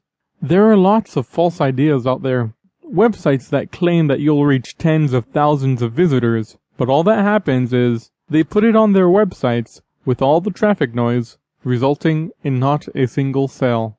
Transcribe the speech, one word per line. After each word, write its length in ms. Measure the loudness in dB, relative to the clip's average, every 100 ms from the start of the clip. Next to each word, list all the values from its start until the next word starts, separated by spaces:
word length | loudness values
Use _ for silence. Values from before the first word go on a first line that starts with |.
| _ _ _ _
There 300 | -2 2 4
are 80 | 4
lots 380 | 4 2 -2 -6
of 100 | -4
false 340 | -2 -2 0
ideas 460 | -2 0 0 0 -2
out 160 | -4
there. 320 | -2 -2 -4 -8 _ _ -6
Websites 600 | 0 0 0 -2 -2 -2
that 220 | -4 -4
claim 340 | -4 0 2 0
that 140 | 0
you'll 260 | 0 2 2
reach 320 | 0 -2 -4
tens 360 | 0 2 2
of 120 | 0 -2
thousands 560 | -2 0 0 0 -2
of 120 | -2
visitors, 680 | 0 0 2 0 -2 -4 _ _ -6
but 120 | 0
all 140 | 0 2
that 180 | 0
happens 500 | 0 0 0 -2 0
is 380 | 0 0 -2 -8 _ -4
they 140 | -2
put 200 | 0 0
it 120 | 2 4
on 180 | 2
their 140 | 2 4
websites 720 | 2 0 -2 -2 -2 -6 -12 _ _ -6
with 160 | -2
all 180 | 0 0
the 120 | -2
traffic 440 | -2 -2 0 -2 -2
noise, 420 | -2 -2 -4 -12 _ _ -4
resulting 680 | -2 0 0 -2 -2 -6 -8
in 160 | -6 -2
not 300 | 0 -2 -4 -4
a 100 | -4
single 440 | -2 -4 -2 -4
sale. 480 | -2 -2 -2 -4